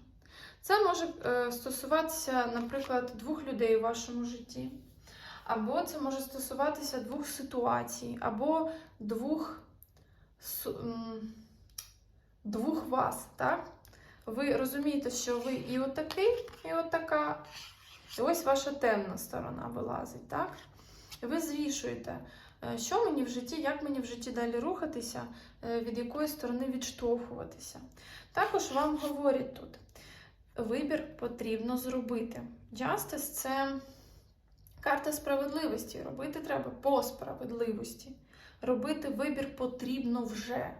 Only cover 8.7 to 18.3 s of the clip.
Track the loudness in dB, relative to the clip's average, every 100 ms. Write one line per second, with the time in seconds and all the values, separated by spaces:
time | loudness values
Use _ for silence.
8.7 | -4 -12 -8 -4 -2 2 0 0 -8 -14
9.7 | -20 -20 -20 -20 -20 -20 _ -10 -6 -4
10.7 | -4 -4 -4 -6 -6 -8 -12 -18 -20 -16
11.7 | -16 -16 -20 _ -20 _ _ -6 0 2
12.7 | 0 2 4 4 0 -8 2 2 2 -2
13.7 | -14 -20 -20 -20 -12 -6 0 2 4 2
14.7 | 2 2 2 0 -2 0 0 0 -2 0
15.7 | 0 0 -2 -2 4 6 4 -2 -8 -2
16.7 | 0 2 0 2 2 2 -2 -8 -14 -16
17.7 | -18 -20 -20 -10 0 2